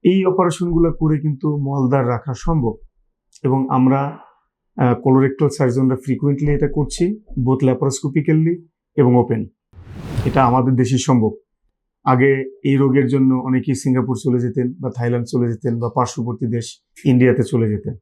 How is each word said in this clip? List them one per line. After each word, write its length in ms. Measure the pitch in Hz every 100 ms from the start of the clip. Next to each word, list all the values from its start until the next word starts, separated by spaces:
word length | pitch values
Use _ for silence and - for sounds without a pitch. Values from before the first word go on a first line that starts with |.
এই 220 | 175 190
অপারেশনগুলো 680 | 185 185 180 165 175 165 165
করে 260 | 160 156 151
কিন্তু 360 | 151 135 156 147
মলদ্বার 520 | 139 139 127 139 123
রাখা 240 | 120 - 123
সম্ভব 400 | - 160 117 - - _ _ _ _ _
এবং 220 | 139 135 131
আমরা, 480 | 131 131 135 143 - - _ _ _ _ -
আহ, 180 | 131
কোলোরেক্টাল 540 | 120 135 131 135 135 147
সার্জনরা 480 | 143 131 127 131 131
ফ্রিকুয়েন্টলি 560 | 135 123 143 139 147
এটা 160 | 143 143
করছি, 520 | - 143 - 175 214 _ -
both 220 | 123 131
laparoscopically 960 | 131 127 135 131 147 143 143 156 160 175 - _ _ -
এবং 200 | 123 123
ওপেন। 300 | 120 113 104 _ _ - - - - -
এটা 200 | 135 127
আমাদের 300 | 127 123 123
দেশে 240 | 127 123 127
সম্ভব। 360 | - 127 110 - _ _ _ _ _ _
আগে 560 | - 127 139 135 135 -
এই 120 | 143 139
রোগের 300 | 135 131 143
জন্য 280 | 135 131
অনেকেই 400 | 131 127 127 127
সিঙ্গাপুর 420 | 127 139 127 127 117
চলে 160 | 135 123
যেতেন 360 | 120 123 123 127
বা 100 | 131
থাইল্যান্ড 380 | 120 120 120 120
চলে 200 | 127 120
যেতেন 300 | 110 123 117
বা 120 | 117
পার্শ্ববর্তী 520 | 139 202 - 120 117 117
দেশ 360 | 117 113 - _ -
ইন্ডিয়াতে 400 | - 123 123 123
চলে 240 | 117 123 113
যেতেন। 260 | 107 - 120